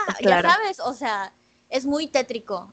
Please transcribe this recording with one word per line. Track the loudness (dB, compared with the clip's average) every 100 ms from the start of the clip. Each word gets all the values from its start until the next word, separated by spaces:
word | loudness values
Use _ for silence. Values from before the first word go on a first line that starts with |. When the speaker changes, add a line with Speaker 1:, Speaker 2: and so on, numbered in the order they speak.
| -4
Speaker 1:
ah, | 0
ya |
Speaker 2:
Claro. | 4 4 4
Speaker 1:
sabes, | 2 2 -2
o | -6
sea, | -4 -4 -4 -6 _ _ _ -6
es | -4 -2
muy | -2 0
tétrico, | -2 -2 -8 -8 -8 -10